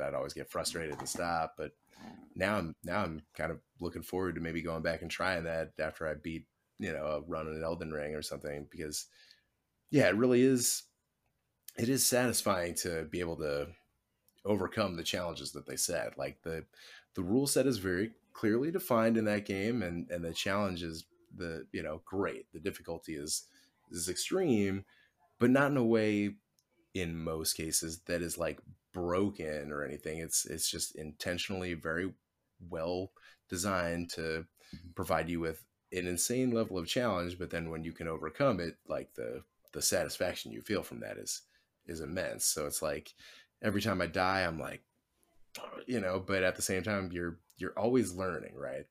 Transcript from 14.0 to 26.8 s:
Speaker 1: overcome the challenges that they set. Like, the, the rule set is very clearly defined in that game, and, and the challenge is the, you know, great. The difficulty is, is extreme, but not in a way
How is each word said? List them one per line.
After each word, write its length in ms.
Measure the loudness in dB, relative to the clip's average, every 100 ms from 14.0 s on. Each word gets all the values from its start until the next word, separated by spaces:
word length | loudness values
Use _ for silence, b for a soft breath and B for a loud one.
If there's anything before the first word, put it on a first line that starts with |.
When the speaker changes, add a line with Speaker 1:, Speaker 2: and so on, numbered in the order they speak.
| _ _ _ _ 0
Speaker 1:
overcome 500 | 2 2 0 0 0
the 60 |
challenges 500 | -2 -2 -2 -4 -8
that 140 | -8 -8
they 100 | -2
set. 400 | 0 0 -2 -4
Like, 220 | -6 -6
the, 220 | -6 -6 -8 B B B B
the 80 | -4
rule 240 | 2 2 4
set 200 | 4 4
is 100 | 2
very 340 | 0 0 0 -6 _
clearly 380 | -2 2 4 2
defined 480 | -2 2 4 6 6
in 80 | 4
that 180 | 2
game, 380 | 0 0 0 0
and, 280 | 0 -2 -4
and 140 | -4
the 80 | -2
challenge 500 | -2 0 2 2 0
is 220 | -4 -6 -12 _ _ -8
the, 300 | -6 -6 -8
you 100 | -6
know, 180 | -6 -6 -4
great. 440 | 0 0 -2 -10
The 80 | -8
difficulty 540 | -6 -6 -6 -8 -6
is, 300 | -6 -4 -4 b b b b -12
is 180 | -6 -4
extreme, 760 | -4 -2 2 4 4 4 0 b b b _ _ 2
but 120 | 6
not 200 | 6 6
in 60 | 4
a 80 |
way 520 | 4 6 4 4 2 -2 _ _ _ _